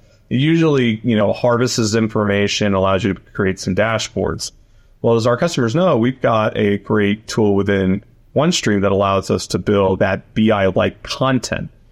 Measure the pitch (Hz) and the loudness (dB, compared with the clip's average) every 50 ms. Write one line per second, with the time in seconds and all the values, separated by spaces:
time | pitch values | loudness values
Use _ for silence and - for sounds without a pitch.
0 | _ _ _ _ _ - 120 127 143 156 165 165 160 156 143 135 123 117 110 110 | _ _ _ _ _ -4 -2 0 2 2 2 2 2 2 2 2 2 0 -2 -2
1 | - 123 113 107 104 104 104 - - 123 117 117 127 120 - 123 113 104 107 113 | -2 0 0 2 2 0 0 0 0 0 2 2 0 0 0 -2 -2 0 0 0
2 | 110 110 - 110 104 101 101 101 101 101 - - 107 101 98 95 95 95 95 92 | 0 0 0 -2 0 0 0 0 0 0 0 -2 0 0 2 2 2 2 0 0
3 | - 98 90 - - - - - 101 95 90 - - 98 90 98 107 113 110 107 | 0 -2 -2 -4 -8 -12 -4 -2 -2 -2 -2 -4 -4 -4 -2 0 0 0 -2 -4
4 | - - - 98 92 - - - - - _ - _ _ _ - _ _ _ - | -4 -6 -6 -4 -4 -4 -4 -6 -10 -14 _ -20 _ _ _ -20 _ _ _ -4
5 | - 117 117 113 110 123 120 - 175 170 - 143 120 113 113 165 185 180 143 113 | 0 2 2 2 2 0 0 0 -2 -2 -2 -2 -2 0 0 2 2 2 2 2
6 | 117 127 131 - - 123 113 110 107 - - 107 107 101 101 98 - - 107 107 | 2 0 -2 -2 -2 0 2 2 0 0 0 0 0 0 0 -2 -2 -2 0 0
7 | 101 101 104 107 - - - 117 107 104 98 98 95 101 101 98 95 92 95 104 | 2 0 -2 -4 -6 -6 -2 0 2 2 2 2 2 0 0 0 2 0 -2 -2
8 | - _ _ _ _ _ - 131 151 175 175 - - 117 104 98 98 98 98 95 | -6 _ _ _ _ _ -2 0 0 0 0 -2 -2 0 0 0 0 0 0 2
9 | 101 98 98 95 92 - 101 95 - - - 98 92 - 101 101 98 95 98 - | 2 2 0 0 0 -2 -4 -4 -4 -4 -6 -4 0 0 2 2 2 2 2 0
10 | 104 98 95 - - - - 113 110 107 107 101 95 95 90 - 98 98 - - | 0 -2 -2 -4 -6 -8 -2 0 2 2 2 2 2 2 2 2 0 0 -4 -8
11 | - - - - 131 131 131 120 - - - - - - - - - _ | -14 -12 -6 -2 -2 0 0 -2 -2 -4 -8 -8 -8 -12 -14 -20 -20 _